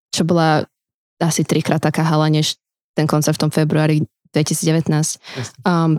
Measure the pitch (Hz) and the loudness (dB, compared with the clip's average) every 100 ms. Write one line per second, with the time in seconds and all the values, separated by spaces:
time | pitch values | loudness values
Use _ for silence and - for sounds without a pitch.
0 | - - 165 170 160 151 - _ _ _ | -10 -4 0 2 2 0 -2 _ _ _
1 | _ - 160 - 156 151 - 156 151 151 | _ -4 -2 -2 0 -2 0 0 0 -2
2 | 160 151 156 151 151 - _ _ _ - | 0 2 2 2 0 -6 _ _ _ -4
3 | 151 151 151 156 156 160 151 156 156 151 | 0 2 0 0 0 0 0 2 2 0
4 | - _ _ 156 151 165 165 160 160 151 | -2 _ _ -2 -2 -2 0 0 0 0
5 | 160 - - 131 117 - 190 170 165 | -2 -6 -12 -10 -10 -6 -2 0 2